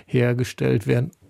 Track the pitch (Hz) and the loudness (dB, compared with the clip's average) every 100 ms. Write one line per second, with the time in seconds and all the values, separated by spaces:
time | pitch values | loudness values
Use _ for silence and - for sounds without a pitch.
0 | - 127 120 123 123 - 131 127 131 123 | -4 0 2 0 -4 -2 0 0 0 0
1 | 151 - - | -2 -8 -20